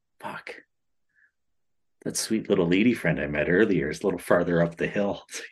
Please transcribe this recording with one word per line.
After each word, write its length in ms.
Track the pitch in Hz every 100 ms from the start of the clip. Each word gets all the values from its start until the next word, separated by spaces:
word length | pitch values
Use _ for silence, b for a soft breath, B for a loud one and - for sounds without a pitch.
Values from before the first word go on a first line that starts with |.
| _ _
"Fuck. 360 | - - - - _ _ _ _ _ _ _ _ _ _ _ _ _ _
That 140 | - -
sweet 320 | - 110 -
little 180 | 95 85
lady 260 | 92 120 113
friend 240 | 85 82
I 80 | 73
met 200 | 73 76
earlier 400 | 90 104 87 73
is 120 | 80
a 60 | 101
little 120 | 87
farther 420 | - 92 87 85
up 140 | 85 -
the 120 | 78
hill." 360 | 104 101 - -
<laughs> 40 |
So 140 | - -